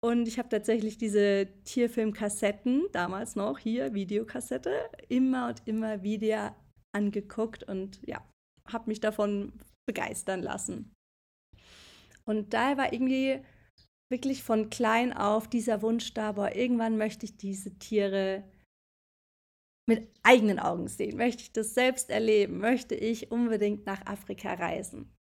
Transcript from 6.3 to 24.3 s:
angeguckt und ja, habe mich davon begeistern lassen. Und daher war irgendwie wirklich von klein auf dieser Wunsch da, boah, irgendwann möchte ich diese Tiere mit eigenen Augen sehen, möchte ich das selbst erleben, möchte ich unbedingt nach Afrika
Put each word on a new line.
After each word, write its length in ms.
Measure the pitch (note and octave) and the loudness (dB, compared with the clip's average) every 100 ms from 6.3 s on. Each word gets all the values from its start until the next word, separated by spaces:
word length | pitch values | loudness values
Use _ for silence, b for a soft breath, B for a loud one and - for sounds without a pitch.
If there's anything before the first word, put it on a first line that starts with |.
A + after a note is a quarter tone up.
| G#3+ G#3 G#3+ _ _ _ | 0 -2 -10 _ _ _
angeguckt 720 | G3+ G#3 G#3 G3+ - A3 - | -2 0 -2 -6 -4 -4 -6
und 360 | - F#3+ F#3+ F#3+ - | -8 -8 -8 -10 -10
ja, 180 | - - _ _ _ - | -10 -12 _ _ _ -10
habe 160 | A#3 A3+ | -6 -4
mich 100 | G#3+ | -2
davon 540 | G#3+ G#3 G#3 G3+ G3+ - - _ - | -2 2 0 0 -4 -10 -20 _ -8
begeistern 540 | G#3 - - - F#3+ | -6 -6 -6 -4 -4
lassen. 520 | F#3 F#3+ - F3+ - _ _ _ _ _ _ - B B B B B B - | -4 -6 -6 -8 -10 _ _ _ _ _ _ -20 B B B B B B -4
Und 280 | G#3+ G3+ | -4 0
daher 240 | A3+ B3+ C#4 | 0 2 2
war 160 | C4+ | 0
irgendwie 480 | - C4 C4 C4+ C4+ C4+ B B B _ _ _ | 0 2 2 2 -2 -6 B B B _ _ _
wirklich 320 | B3 C4+ C4+ | -4 -2 -4
von 260 | - A3 G#3+ | 0 2 2
klein 440 | - A#3 A3+ B3 | 0 4 4 2
auf 360 | - G3+ G#3+ A3 | 0 2 2 0
dieser 320 | A#3+ A3+ G#3+ | -2 0 0
Wunsch 320 | A3 A#3 - | 2 0 -2
da, 200 | - G#3+ | -4 -4
boah, 220 | G#3 G3+ F#3+ | 0 -2 0
irgendwann 420 | B3 A#3+ A3+ A3 | 0 2 2 2
möchte 280 | G#3+ A3 A3+ | 0 -4 -12
ich 120 | - | -10
diese 400 | G3 F#3+ G3 - | -8 -6 -8 -14
Tiere 680 | - G#3+ G3+ G3 F#3+ G3 G3 b b _ _ _ _ _ _ _ _ _ _ _ - | -2 2 2 2 0 -2 -8 b b _ _ _ _ _ _ _ _ _ _ _ 0
mit 200 | A3 - _ | 0 0 _
eigenen 360 | G#3+ B3+ G#3+ F#3 | 8 8 8 2
Augen 280 | E3+ F3 - | 0 -2 -6
sehen, 300 | - G#3 - | -4 -4 0
möchte 260 | A#3+ A#3+ | -2 -2
ich 100 | - | -6
das 200 | - A3 | -6 -2
selbst 360 | - B3+ B3+ - | 2 2 2 -2
erleben, 500 | G#3+ A3+ G#3+ G3+ F3 | 0 4 4 4 0
möchte 360 | G#3+ B3+ - - | 2 0 0 -4
ich 360 | A3 A3+ - | -2 -2 -4
unbedingt 540 | A#3 A#3+ G#3+ G#3 G#3 G3+ | 0 2 2 2 0 -6
nach 200 | G3 - | -8 -8
Afrika 480 | G3 - | -10 -8